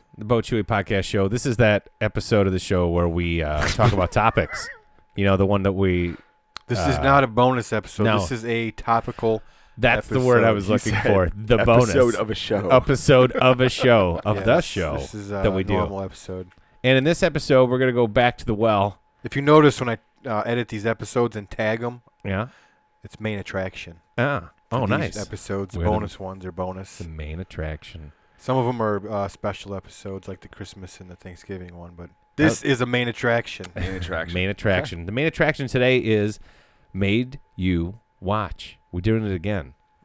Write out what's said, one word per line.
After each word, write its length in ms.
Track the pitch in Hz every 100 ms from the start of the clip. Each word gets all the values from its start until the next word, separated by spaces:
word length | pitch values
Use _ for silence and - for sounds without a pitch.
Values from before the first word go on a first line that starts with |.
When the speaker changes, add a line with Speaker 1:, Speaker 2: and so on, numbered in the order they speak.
| _ -
Speaker 1:
the 60 |
Bo 140 | 107 117
Chewy 240 | - 117
Podcast 400 | 101 104 95 98
Show. 240 | - 104 98
This 180 | 117 139
is 120 | 113
that 320 | 110 101 - _
episode 480 | 107 - - 107 98
of 60 |
the 60 | 92
show 280 | - 92 87
where 200 | 87 87
we, 320 | 85 87 82
uh, 240 | 76 76 76
talk 220 | - 107
about 220 | 101 87
topics. 560 | - 110 - 82 - - - _ _ _ -
You 100 | 98
know, 100 | 95
the 100 | 98
one 180 | 101
that 100 | 98
we, 420 | 95 95 90 87 - _ _ _ - -
Speaker 2:
This 120 | 117
is 160 | 87 120
Speaker 1:
uh, 80 |
Speaker 2:
not 200 | 131 139 131
a 20 |
bonus 460 | 110 127 127 -
episode. 300 | 110 - -
Speaker 1:
no. 160 | 110 104
Speaker 2:
This 120 | 87
is 140 | 120 117
a 260 | 117 113
topical 720 | - - 117 123 - 113 110 - - _ -
Speaker 1:
That's 300 | 117 113 -
the 120 | 131
word 240 | 127 120
I 80 | 113
Speaker 2:
episode. 20 | 104
Speaker 1:
was 100 | 95 104
Speaker 3:
He 80 | 110
Speaker 1:
looking 120 | 104
Speaker 3:
said 100 | 110
Speaker 1:
for. 160 | 98 87 104
The 200 | 110 113
Speaker 3:
episode 60 | 117 117 117 135
Speaker 1:
bonus. 200 | 120 104
Speaker 3:
of 140 | 107
a 60 | 107
show. 340 | - 101 98
Speaker 1:
Episode 640 | 127 143 135 - 131 127
of 260 | - 127 127
a 80 | 131
show. 520 | - 127 113 92 85
Speaker 2:
<laughs> 40 | 104
Speaker 1:
Of 100 | 101
Speaker 2:
Yes, 80 | 98
Speaker 1:
the 160 | 160
show 360 | - 101 80 71
Speaker 2:
this 160 | 67 107
is, 160 | 101
uh, 100 | 101
Speaker 1:
that 100 | 101
we 100 | 95
Speaker 2:
a 20 | 98
Speaker 1:
do. 80 |
Speaker 2:
normal 280 | 101 101 98
episode. 480 | 95 - - 92 90 _ _ _
Speaker 1:
And 140 | 127 131
in 40 |
this 200 | 143 170
episode, 440 | 175 147 - 131 127
we're 100 | 127
gonna 120 | 131
go 120 | 120 117
back 300 | 117 120 -
to 80 | -
the 80 |
well. 460 | 104 113 104 101 - _ _
Speaker 2:
If 120 | - 139
you 60 |
notice 380 | 143 151 147 -
when 100 | 123
I, 80 | 113 _ _ 127
uh, 140 | 107 117
edit 220 | 120 113
these 180 | 107 107
episodes 500 | 113 110 127 120 107
and 140 | 101
tag 320 | - 110 113
'em, 200 | 120 123 _ _
Speaker 1:
Yeah. 260 | 101 95 120 - _ _ _ _
Speaker 2:
it's 160 | - -
main 200 | 107 104
attraction. 640 | 92 95 95 - - 82 _ -
Speaker 1:
Ah. 320 | 135 131 82 _ _
Oh, 100 | 123
Speaker 2:
These 80 | 107
Speaker 1:
nice. 280 | 123 113 104
Speaker 2:
episodes, 580 | 98 104 - 98 98 90
Speaker 1:
We're 60 | 87
gonna 120 | 107
Speaker 2:
bonus 220 | 104 -
ones 260 | 95 95 92
are 60 |
bonus. 460 | 85 92 92 95 -
Speaker 1:
The 80 | 87
main 320 | 78 76 82
attraction. 720 | 92 - 78 78 - 82 76 - _ _
Speaker 2:
Some 200 | - 131
of 100 | 120
'em 140 | 123
are, 200 | 107 104 104
uh, 180 | 104 98
special 460 | - 104 95 98 98
episodes, 520 | - - 101 95 -
like 140 | 95
the 60 | -
Christmas 520 | - 101 98 92 -
and 100 | 92
the 60 | 90
Thanksgiving 600 | 95 85 - 95 87 87
one, 160 | 85 85
but 120 | 87 _ _ -
this 260 | 156 -
Speaker 1:
That 60 | 147
Speaker 2:
is 120 | 123
a 40 | 123
main 220 | 123 120
attraction. 580 | 113 120 117 - - 90 92
Speaker 3:
Main 200 | 90 92
attraction. 380 | 90 85 82
Speaker 1:
Main 160 | 90 95
attraction. 560 | 101 110 90 147 85 87
The 60 |
main 140 | 117 156
attraction 400 | - 156 156 131
today 320 | 127 123 127
is 400 | 113 107 104 - - _ _ _ _
Made 460 | 95 98 110 127 139 - -
You 440 | 92 85 82 107 _ _
Watch. 580 | 95 107 92 - - - _
We're 100 | 90
doing 240 | 101 113 107
it 80 |
again 400 | 90 98 101 67 - _ _